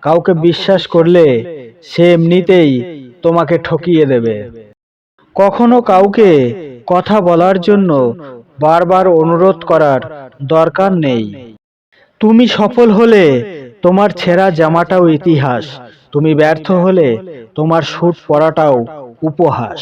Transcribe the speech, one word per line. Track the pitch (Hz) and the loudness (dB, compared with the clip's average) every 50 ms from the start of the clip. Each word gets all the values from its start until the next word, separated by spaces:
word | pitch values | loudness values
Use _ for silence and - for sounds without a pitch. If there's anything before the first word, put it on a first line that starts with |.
| - | -2
কাউকে | 147 160 170 160 - 185 160 156 | 0 -2 0 0 0 -2 0 0
বিশ্বাস | 170 165 - - - 196 180 - | 0 -2 -2 -2 -2 -2 -2 -2
করলে | - - 170 165 165 180 175 165 147 127 117 110 175 165 147 127 117 - _ _ - | -2 0 0 2 4 4 4 4 4 2 0 -4 -8 -14 -16 -18 -20 -20 _ _ -14
সে | - - 170 175 175 | -2 0 2 2 4
এমনিতেই | 170 165 165 175 185 180 - 190 180 165 147 135 123 120 - 165 147 131 123 120 _ - | 2 2 2 0 0 2 2 2 4 4 2 0 -2 -4 -8 -14 -18 -20 -20 -20 _ -2
তোমাকে | 170 165 170 165 143 170 165 - | -2 0 0 0 0 -2 -4 -2
ঠকিয়ে | - 165 151 170 180 175 156 156 | -4 -6 -6 -2 0 0 2 2
দেবে। | 135 131 123 117 113 110 104 104 101 117 113 110 104 _ _ _ _ _ _ _ _ _ _ _ _ _ | 2 0 -2 -2 -2 -6 -6 -10 -16 -18 -20 -20 _ _ _ _ _ _ _ _ _ _ _ _ _ _
কখনো | - 196 202 190 - 240 233 240 247 240 | 0 0 0 2 2 2 2 2 2 2
কাউকে | - 196 185 196 202 196 - 226 196 165 147 131 120 113 190 165 143 131 120 117 | 2 2 2 2 2 2 2 2 4 4 2 2 0 -4 -8 -14 -18 -18 -18 _
কথা | - 180 180 180 - 202 214 | -2 -2 -2 0 0 -2 0
বলার | 185 175 170 165 170 185 196 190 | 0 2 2 2 2 2 0 0
জন্য | 180 - 208 208 196 180 156 139 127 120 117 175 156 139 127 120 117 _ _ - | 0 0 0 2 2 0 0 0 0 -2 -4 -6 -14 -20 -20 -20 -20 _ _ -4
বারবার | 139 151 160 170 180 170 185 185 190 190 175 160 | 0 2 2 2 2 2 2 2 2 2 2 2
অনুরোধ | 160 165 170 170 175 190 196 170 - - | 2 2 0 2 2 0 0 -2 -2 -2
করার | 175 160 156 147 139 127 123 - - 143 139 127 _ _ 139 131 160 | 0 2 2 2 0 -2 -4 -8 -18 -18 -20 -20 _ _ -6 -2 0
দরকার | 160 160 160 143 - 190 196 190 175 156 | 0 0 0 0 -2 -2 0 0 0 -2
নেই। | 139 127 117 110 104 101 - 127 117 110 104 _ _ _ _ _ _ _ _ _ _ _ _ | -2 -2 -2 -4 -8 -12 -16 -20 -20 -20 -20 _ _ _ _ _ _ _ _ _ _ _ _
তুমি | - 214 226 226 247 220 | 0 2 4 4 2 2
সফল | - - 214 202 - - 240 233 208 190 | 0 0 -2 -2 2 2 2 2 4 2
হলে | 233 233 226 208 185 151 135 127 - 202 185 151 135 123 - _ - | 2 4 4 4 4 4 2 0 -4 -6 -12 -16 -18 -18 -20 _ -2
তোমার | 175 185 190 202 208 - - | 0 2 2 0 0 -2 -4
ছেঁড়া | - 185 175 180 190 190 | -4 -2 0 0 0 0
জামাটাও | 175 151 165 156 165 170 170 170 196 185 175 170 | 0 0 0 0 0 0 -2 0 0 0 2 2
ইতিহাস, | 156 143 160 180 165 147 131 143 127 233 - 151 135 139 - 117 - _ _ _ | 0 0 0 0 0 0 0 -2 -4 -4 -8 -10 -16 -20 -20 -20 -20 _ _ _
তুমি | - 147 151 156 156 | -4 -2 0 0 2
ব্যর্থ | 147 151 151 160 156 156 - 196 180 175 | 2 2 2 0 -2 -2 -2 -2 0 2
হলে | 190 190 185 160 131 117 107 92 - 160 131 113 - _ | 2 2 2 2 0 0 -4 -6 -14 -20 -20 -20 -16 _
তোমার | - 151 160 165 165 147 - - | -4 -2 0 0 -2 -2 -4 -8
স্যুট | - - 175 170 - _ | -4 -2 -2 -2 -4 _
পরাটাও | - 151 147 156 160 151 - 156 151 135 123 117 - - 151 139 123 117 _ - | -2 0 0 2 0 0 0 0 2 0 0 -2 -6 -12 -18 -18 -20 -16 _ -8
উপহাস। | 156 151 - 175 - 113 131 123 104 90 - | -8 -4 0 -2 -2 0 -2 -6 -10 -10 -14